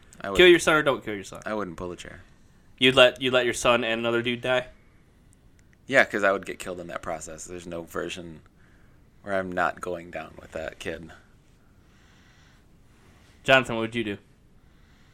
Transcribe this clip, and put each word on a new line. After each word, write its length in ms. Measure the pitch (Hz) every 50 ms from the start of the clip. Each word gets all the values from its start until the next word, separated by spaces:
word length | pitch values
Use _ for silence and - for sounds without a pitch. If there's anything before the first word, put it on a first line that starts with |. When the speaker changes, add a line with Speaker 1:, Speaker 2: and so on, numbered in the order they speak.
| - - - -
Speaker 1:
I 100 | - 101
would 60 | 98
Speaker 2:
Kill 100 | - 180
your 140 | 180 170 160
son 140 | - 175 160
or 60 | 151
don't 220 | 147 143 120 107 -
kill 100 | 110 107
your 100 | 98 92
son. 180 | - - - -
Speaker 1:
I 100 | 101 110
wouldn't 220 | 104 98 90 80
pull 120 | - 92 90
the 80 | 87
chair. 240 | - - 80 82 - - - - - - - _ - _ - - -
Speaker 2:
You'd 160 | 127 131 127
let, 260 | 135 127 127 - -
you'd 120 | 131 127
let 120 | 127 127 123
your 100 | 120 110
son 300 | - - 127 120 120 123
and 160 | 113 113 117
another 220 | 117 117 117 117
dude 180 | 113 127 120 120
die? 280 | 123 127 127 127 - - - - _ - - - _ _ _ _ _ - - _ _ - _ - - _ - _ _
Speaker 1:
Yeah, 180 | - 135 127 104
'cause 200 | - - 104 101
I 80 | 98
would 140 | 98 95 90
get 120 | - - -
killed 220 | - 95 90 90
in 60 | 85 85
that 140 | - -
process. 420 | - 95 82 80 80 85 78 78 -
There's 220 | 90 90 87 85
no 160 | 87 87 85
version 580 | 82 - - 85 85 85 - 92 85 85 78 78 - - _ _ - - - - - - - - - _ _ -
where 120 | - 101 98
I'm 180 | 95 95 92
not 280 | 90 90 85 76 - -
going 300 | - 90 87 85 85 90
down 240 | 85 80 78 - - -
with 120 | - -
that 260 | - 80 78 - - -
kid. 320 | - 92 80 80 82 - - - - - - - _ _ _ _ _ _ _ - _ _ _ - - _ _ - _ - _ - - - - - _ _ - - - - - _ _ - - - - - - - -
Speaker 2:
Jonathan, 300 | 139 135 131 120 120 117
what 60 | 113
would 120 | 113 113 117
you 100 | 120 107
do? 140 | 104 101 - - _ _ _ - _ - - - - - - - - - - - -